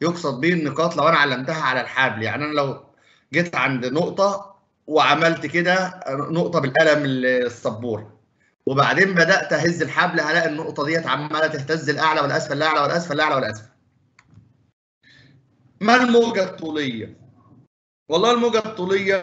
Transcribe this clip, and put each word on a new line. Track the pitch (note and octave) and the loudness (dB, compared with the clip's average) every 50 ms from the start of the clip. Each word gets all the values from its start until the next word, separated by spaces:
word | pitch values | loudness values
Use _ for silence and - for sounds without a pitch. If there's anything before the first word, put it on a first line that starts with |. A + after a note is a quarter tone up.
يقصد | C#3+ E3+ E3+ - - C#3+ B2 A#2+ | -2 -2 -2 -2 -4 -6 -4 0
بيه | D3 E3+ F3+ | 0 0 0
النقاط | E3+ D3+ C#3 C3+ D#3 E3 E3+ E3+ | 0 -2 -2 -2 0 -2 0 0
لو | D3+ C#3+ | 2 2
انا | D#3+ E3+ | 4 4
علمتها | D3 C#3+ C#3+ B2+ B2 C3+ D#3+ D#3+ D#3+ | 4 2 2 0 -4 -4 -6 -4 -2
على | D3+ C3 B2+ B2+ | -2 -2 -2 -2
الحبل، | A#2 - - B2+ C3+ B2+ G#2+ G#2+ A2 | -4 -4 0 0 0 0 0 -2 -4
يعني | G#2+ G2 C3 D3 | -4 -4 -4 -4
انا | D3+ D3+ | -2 -2
لو | D3 C#3 C3+ A#2+ - - _ _ _ _ _ _ _ _ - C3+ | -2 -2 -2 -4 -10 -14 _ _ _ _ _ _ _ _ -4 -2
جيت | D#3+ F3 E3+ - | -2 -2 0 -2
عند | C3 B2+ C#3 C3+ B2 B2 | -2 0 0 0 -2 -2
نقطة | B2+ C3 D#3+ F3+ F#3 F3 F#3 G3 G3+ G3 - - - - _ _ _ _ _ - | -2 -2 -2 -2 -2 0 0 0 0 0 -4 -10 -14 -20 _ _ _ _ _ -8
وعملت | - D3+ D#3 C3+ C3 D3 D#3 E3 E3 E3+ - D3+ | 0 2 4 4 4 4 4 4 2 2 0 -4
كده | C#3+ D3 F3 E3+ F3 F3+ F#3+ F#3 F3+ - - - - | -4 -2 0 2 2 2 0 0 -4 -6 -10 -10 -8
نقطة | C3+ C#3 C#3+ - D#3+ E3 F3 - E3 D#3 | -6 -6 -6 -4 -2 -2 -2 0 0 0
بالقلم | C3+ C3 C3+ D#3+ D#3+ D#3 D3 D3 C#3+ | 0 0 2 4 4 4 4 4 2
السبورة | C3+ C3 B2+ B2+ B2+ B2+ B2 B2 A#2+ A2+ - - B2+ A2 G#2+ B2 A#2+ A2 G#2 G#2+ - - _ _ _ _ _ _ _ _ _ - | -2 -2 0 0 2 2 2 0 -2 -4 -6 -6 -6 -6 -6 -6 -6 -6 -6 -8 -14 -20 _ _ _ _ _ _ _ _ _ -4
وبعدين | - C3+ C3+ C3 A#2+ B2+ D#3+ G3 G3 F#3+ | -2 2 2 2 2 4 4 2 2 4
بدأت | F3 D#3+ E3 - - - - E3+ | 2 4 4 4 2 2 0 -2
أهز | D3 D3+ E3+ E3+ C#3 | 0 0 0 0 0
الحبل، | D#3 C3 - D#3+ F3 F3 D#3+ D#3 | -4 -2 0 0 0 0 0 -2
هلاقي | D3+ D3+ D#3 E3+ E3 D#3 | 0 0 0 0 0 0
النقطة | D3+ D3+ D#3+ D3+ D3 D3+ C#3+ | -2 -4 -6 -8 -6 -4 -2
ديت | D3 D#3+ E3 D#3 | -2 -2 -2 -2
عمالة | B2 C3 C#3 D3+ D3+ D3+ D#3 D#3+ | -2 -4 -4 -4 -4 -2 0 0
تهتز | D#3 C#3 C#3+ C3+ - D#3+ E3 C#3 C#3+ | 0 -2 -4 -4 -4 -4 -2 -2 -4
لأعلى | C#3+ C3+ D3+ D#3+ D#3 D#3 | -2 0 2 2 2 2
والأسفل، | C#3+ C#3 C#3 D#3+ - - C#3+ C#3+ | 0 0 -2 -2 -4 -4 -4 -2
لأعلى | D3+ D#3 D#3 D3 | 0 0 2 2
والأسفل، | C#3+ C#3 D#3 F3 F3 - C#3+ | 0 0 0 -2 -4 -4 -2
لأعلى | D3+ D3+ D3+ D3 | 0 0 0 0
والأسفل. | C3 A#2 G#2+ G#2+ - - - _ _ _ _ _ _ _ _ _ _ _ _ - - _ _ _ _ _ _ _ _ _ _ _ _ _ _ _ - - _ _ _ _ _ _ _ _ _ _ - | -2 -2 -4 -6 -10 -14 -20 _ _ _ _ _ _ _ _ _ _ _ _ -20 -20 _ _ _ _ _ _ _ _ _ _ _ _ _ _ _ -20 -20 _ _ _ _ _ _ _ _ _ _ -2
ما | F#3 A3+ A#3+ | 2 4 4
الموجة | B3 B3+ A#3+ A#3 A#3 A#3 G#3 - G3+ F#3 | 4 6 6 6 4 4 4 2 -2 -2
الطولية؟ | F3+ - - E3 D#3+ D3+ D3+ C#3+ C3 A#2 A2 G2 F2+ - - - - _ _ _ _ - _ _ _ _ _ _ _ _ _ _ - | -2 -6 -10 -10 -6 -4 -4 -4 -4 -6 -8 -10 -12 -16 -20 -20 -20 _ _ _ _ -20 _ _ _ _ _ _ _ _ _ _ -2
والله | D3 E3+ G#3 A#3 | 0 2 2 2
الموجة | A#3+ A#3+ A#3+ A#3 G#3+ | 2 2 2 2 2
الطولية | A3 G#3+ A3 - - F3+ F#3 G3 G3+ G3 F#3+ G3 F#3 | 0 0 -2 -6 -6 -4 0 0 0 2 0 0 0